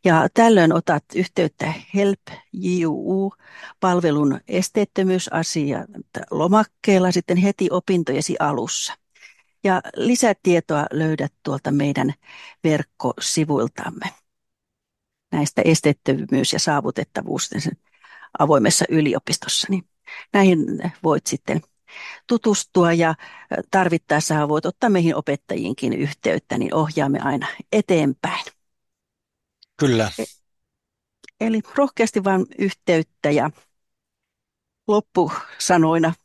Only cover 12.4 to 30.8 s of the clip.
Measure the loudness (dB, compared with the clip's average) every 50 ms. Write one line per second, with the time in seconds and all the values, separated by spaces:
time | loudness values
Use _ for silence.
12.4 | -20 -20 -18 _ 0 0 0 0 -2 _ _ _ -6 -6 -4 -4 -6 -4 -2 -2
13.4 | 0 0 0 -2 -2 -2 _ -8 -10 -10 -10 -10 -12 -12 -12 _ _ _ _ _
14.4 | _ _ _ _ _ _ _ _ _ _ _ _ _ _ _ _ _ _ -4 -2
15.4 | -2 -2 _ 2 4 4 2 4 2 0 0 _ _ -2 -2 -2 -2 -2 -2 -2
16.4 | 0 -2 -2 -2 -2 0 -2 -2 -2 -4 -6 -6 -8 _ _ -10 -8 -6 -6 -6
17.4 | -6 -6 -8 -6 -6 -6 -10 _ _ _ _ _ _ -20 -20 -20 -20 -16 _ 0
18.4 | 2 4 4 4 4 4 2 2 0 2 2 2 2 2 0 -2 _ -4 -6 -6
19.4 | -4 -6 -4 -4 -2 -2 -4 -4 -4 _ _ _ _ -20 -20 -20 -14 _ 2 4
20.4 | 6 6 6 4 2 -2 -4 -4 -4 -8 -8 -2 0 0 0 0 _ -6 -8 -6
21.4 | _ -4 -4 -4 -4 _ _ _ _ _ -20 -20 -18 -18 -20 -20 _ -2 -2 0
22.4 | 2 0 0 0 -2 _ _ 4 4 4 4 4 2 2 0 _ -10 -20 -20 -20
23.4 | -12 _ -8 -8 -6 _ 0 2 2 2 0 -2 _ _ 0 0 0 0 0 0
24.4 | 0 0 -2 -2 -2 -4 -4 _ 0 2 2 2 2 2 0 -2 -2 -4 -6 -6
25.4 | _ -8 -6 -6 -4 -6 -6 -4 -4 -4 -4 -4 -4 -6 -6 _ -2 -2 -2 -2
26.4 | _ _ -4 -4 -4 -2 0 0 -2 0 -2 -2 -2 0 -2 -2 -2 -4 -4 -4
27.4 | -6 -8 -10 -14 -10 _ -2 -2 2 2 2 2 2 0 -2 _ -6 -6 -6 -8
28.4 | -10 -14 _ _ _ _ _ _ _ _ _ _ _ _ _ _ _ _ _ _
29.4 | _ _ _ _ _ _ _ 0 2 2 2 2 0 -2 -4 -8 -10 -10 -10 _
30.4 | _ _ _ _ _ _ _ _